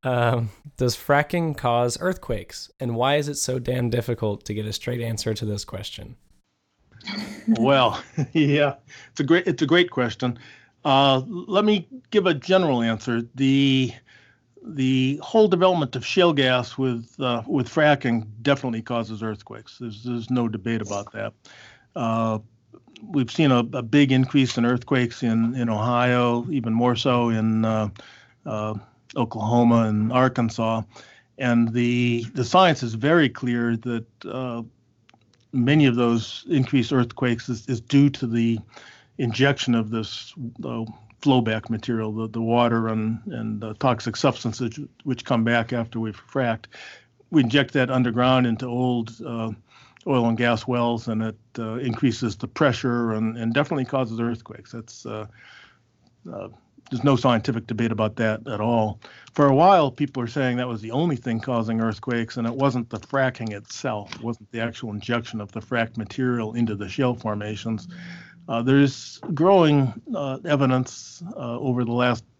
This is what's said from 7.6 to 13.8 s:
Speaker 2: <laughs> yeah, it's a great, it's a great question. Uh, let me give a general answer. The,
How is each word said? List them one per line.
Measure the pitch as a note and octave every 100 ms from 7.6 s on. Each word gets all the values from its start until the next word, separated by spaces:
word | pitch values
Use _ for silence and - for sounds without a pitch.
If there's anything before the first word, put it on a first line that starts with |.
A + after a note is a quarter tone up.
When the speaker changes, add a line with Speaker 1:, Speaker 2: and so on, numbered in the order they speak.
| A#2+ C#3 A#2+ - - -
Speaker 2:
<laughs> | D3
yeah, | E3 D3 C#3+ C#3+ - _ - -
it's | -
a |
great, | C#3 E3+ F3+
it's | C#3+
a | D3
great | E3+ F3+
question. | - A#2+ A2 B2+ A#2 - - _ _
Uh, | D3+ C3+ C#3 C3 C3
let | F3+ F3+ G3
me | G#3+ G#3 - - _
give | G#3+ F#3
a |
general | D3+ - F#3+ E3+ B2
answer. | A#2 A2 - A#2 A#2+ B2+
The, | C3+ C#3 C#3 C3+